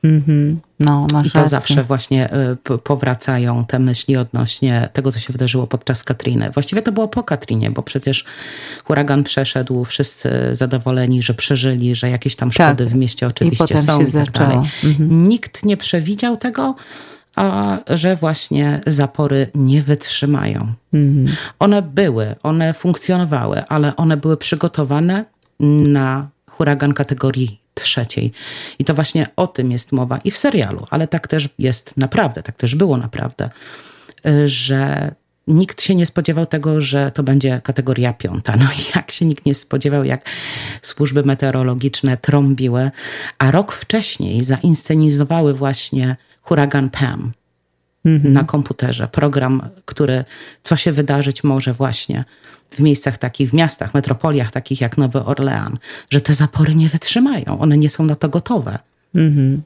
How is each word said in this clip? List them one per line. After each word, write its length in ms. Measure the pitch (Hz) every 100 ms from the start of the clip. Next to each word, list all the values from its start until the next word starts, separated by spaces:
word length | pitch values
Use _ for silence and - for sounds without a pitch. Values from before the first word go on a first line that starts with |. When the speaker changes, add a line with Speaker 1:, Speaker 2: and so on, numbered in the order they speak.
Speaker 1:
Mhm. 560 | 160 156 143 147 147 165 _ _
No, 260 | 147 143 147
masz 140 | 151 147
Speaker 2:
I 40 |
to 80 | 156
Speaker 1:
rację. 120 | 151
Speaker 2:
zawsze 340 | 143 - 143
właśnie, 500 | 123 135 - 135 127
y, 220 | 135 127 123
p-, 220 | - 117
powracają 880 | - 139 127 123 - 127 120 120
te 140 | 117 127
myśli 380 | 131 120 - 131
odnośnie 720 | 117 123 117 - 135 120 117
tego, 200 | - 135
co 60 | 117
się 120 | -
wydarzyło 340 | 127 123 127 123
podczas 380 | 120 - 123
Katriny. 460 | - 120 - 120 110
Właściwie 320 | 135 139 196
to 100 | 220
było 160 | 202 220
po 140 | 240
Katrinie, 480 | 233 147 - 113 110
bo 120 | 110
przecież 420 | - 135 135 135 - - - - - -
huragan 400 | - 147 143 139
przeszedł, 600 | 139 - 135 135 127 127
wszyscy 460 | 123 - 139 - 123 - 123
zadowoleni, 720 | 120 127 127 117 127 127 127
że 120 | 117
przeżyli, 600 | 117 - 135 131 127 123
że 160 | 117 123
jakieś 260 | 123 139 -
tam 140 | 123
Speaker 1:
Tak. 180 | 117 165
Speaker 2:
szkody 180 | 139 120
w 80 |
mieście 320 | 123 127 - 123
Speaker 1:
I 20 |
Speaker 2:
oczywiście 380 | 117 - 113 165
Speaker 1:
potem 160 | 156
Speaker 2:
są 180 | 147 147
Speaker 1:
się 80 | 143
Speaker 2:
i 40 |
tak 180 | 147 143
dalej. 180 | - 143
Speaker 1:
zaczęło. 180 | 131 147 -
Mhm. 440 | 151 147 156 165 180
Speaker 2:
Nikt 360 | 226 - -
nie 120 | 208 196
przewidział 600 | - 175 156 208 240 226
tego, 380 | 254 226 269 269 - - - - _ -
a, 420 | 98 98 101 - -
że 260 | 160 175 185
właśnie 640 | 160 156 - 147 147 143 -
zapory 600 | 147 139 - 147 139 135
nie 280 | 147 131 143
wytrzymają. 880 | 143 147 - - 139 143 - - 110 117 _
Speaker 1:
Mhm. 420 | 151 143 139 131 151 - -
Speaker 2:
One 240 | 156 202
były, 520 | 170 139 190 113 107 107
one 320 | 151 160 160
funkcjonowały, 880 | 160 175 160 - 180 170 143 78 50 -
ale 280 | 151 147 -
one 200 | 160 156
były 200 | 156 156
przygotowane 880 | - 160 165 - 139 147 170 190 220 _ _ _
na 680 | 147 147 147 143 135 135 143 _ _
huragan 440 | - - 139 143
kategorii 680 | 139 139 131 131 127 123 104 _
trzeciej. 580 | - - - 117 - 117 - - - - -
I 60 |
to 100 | 139
właśnie 320 | 151 151 - 143 -
o 100 | 180
tym 260 | - 127
jest 200 | 120 -
mowa 260 | 135 123 127
i 120 | -
w 80 | -
serialu, 480 | 285 220 101 98 -
ale 180 | 151 160
tak 200 | 170 -
też 200 | 160 143 -
jest 380 | 131 120 - -
naprawdę, 460 | 131 - 170 113
tak 140 | - -
też 180 | 120
było 220 | 143 190 127
naprawdę, 540 | 117 - - - 107 - - - - - - - 151
y, 220 | 147 147
że 600 | 127 127 135 139 139 143 147 _ _ -
nikt 340 | 156 190 -
się 120 | -
nie 120 | 190 170
spodziewał 400 | - 165 160 165
tego, 340 | 156 151 156
że 300 | 139 139 139
to 120 | -
będzie 380 | 135 139 135 127
kategoria 480 | - 131 131 127 123
piąta. 420 | 117 - 90 - 107
No 80 |
i 320 | 131 143 - 170
jak 140 | -
się 140 | - 170
nikt 200 | 143 -
nie 80 |
spodziewał, 500 | 139 - 139 143 143
jak 200 | 135 131 - - - - - -
służby 400 | - - 147 135
meteorologiczne 920 | 139 131 139 131 127 123 131 - 139 127
trąbiły, 760 | - 147 139 131 127 120 131 - - - - -
a 120 | 135
rok 220 | 160 202
wcześniej 720 | - - 220 190 - 95 110
zainscenizowały 1080 | 127 135 170 156 - 156 156 143 143 165 151
właśnie 640 | 131 139 135 - 135 127 127 _ _
huragan 480 | - 156 143 143 135
Pam 420 | - 131 - 120 - _ _ _ _ _ _
Speaker 1:
Mhm. 300 | 160 156 143
Speaker 2:
na 100 | 139
komputerze. 640 | 147 147 139 - 127 120 113
Program, 540 | - 143 143 127 131 117 -
który, 400 | - - 143 127 127 - - -
co 140 | - 156
się 160 | -
wydarzyć 520 | 147 143 143 139 131
może 280 | 147 135 131
właśnie 520 | 120 135 117 - 110 127 _ - - _
w 100 | -
miejscach 380 | 151 143 - 110
takich, 320 | 127 - 135
w 40 |
miastach, 400 | 147 160 - -
metropoliach 580 | 143 - 127 160 147 113
takich 280 | 127 - 135
jak 180 | 120 -
Nowy 260 | 135 127
Orlean, 540 | 104 139 139 110 104 117 - - -
że 100 | 143
te 140 | 139
zapory 400 | 147 151 - 156
nie 140 | 156 160
wytrzymają, 720 | 160 - 240 269 233 - -
one 180 | 156 147
nie 120 | 151
są 160 | -
na 100 | 156
to 140 | 147 156
gotowe. 500 | 165 - 233 113 107 _ _ _
Speaker 1:
Mhm. 480 | 175 160 147 131 139